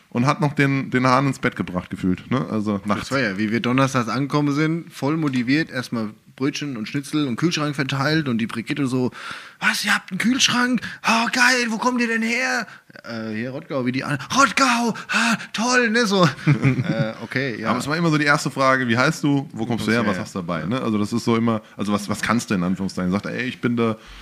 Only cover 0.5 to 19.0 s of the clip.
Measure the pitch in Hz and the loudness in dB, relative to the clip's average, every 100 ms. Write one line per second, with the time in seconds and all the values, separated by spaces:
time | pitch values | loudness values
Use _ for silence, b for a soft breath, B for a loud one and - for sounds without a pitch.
0.5 | 143 139 135 131 127 127 127 139 127 123 | 2 2 2 0 2 4 4 2 0 -4
1.5 | - 90 90 - 92 95 92 - 127 - | -2 -4 -4 -6 -2 0 0 -2 -4 -2
2.5 | 110 104 101 104 101 - 135 113 95 107 | -2 -2 -2 -2 -2 -2 -2 0 -2 -2
3.5 | 113 117 131 135 135 113 117 139 147 147 | 0 0 2 2 0 -2 -2 0 2 2
4.5 | 143 156 170 - - 135 160 147 127 120 | 2 0 0 -6 -4 -2 0 0 0 2
5.5 | 147 160 131 - 120 107 110 - - 139 | 0 0 -6 -4 -4 -4 -8 -16 -4 -2
6.5 | 147 147 117 107 143 139 151 143 113 165 | -2 -8 -8 -6 -6 -2 -2 0 0 0
7.5 | 160 147 143 135 135 139 160 139 117 113 | 0 -2 -2 -2 0 0 0 0 -2 -2
8.5 | 117 104 147 135 127 123 B B B B | -4 -6 -2 0 0 -2 B B B B
9.5 | B - 220 202 202 - 185 214 262 - | B 0 0 0 -2 -2 -2 0 2 2
10.5 | 240 247 254 B B - 226 233 247 247 | 2 2 0 B B 0 2 2 2 4
11.5 | 254 240 220 247 247 233 226 226 240 254 | 4 0 0 0 2 0 0 0 -2 0
12.5 | 254 208 B B - - 113 110 107 127 | -2 -4 B B -18 -10 -8 -4 -4 -6
13.5 | 135 165 143 123 131 - 139 - 254 277 | -8 -6 -2 -2 -2 -2 -4 0 4 4
14.5 | 190 262 240 233 - - 214 233 220 B | 4 2 2 0 -2 -2 0 2 0 B
15.5 | - 240 254 233 233 226 196 160 - - | -2 2 4 4 2 4 6 4 4 2
16.5 | 131 135 127 113 113 110 110 117 127 135 | 4 4 2 0 0 -2 -4 -6 -4 -4
17.5 | 104 110 123 127 160 170 151 147 151 147 | -4 -2 -2 0 0 2 2 4 2 2
18.5 | 139 131 131 123 117 | 2 4 4 4 4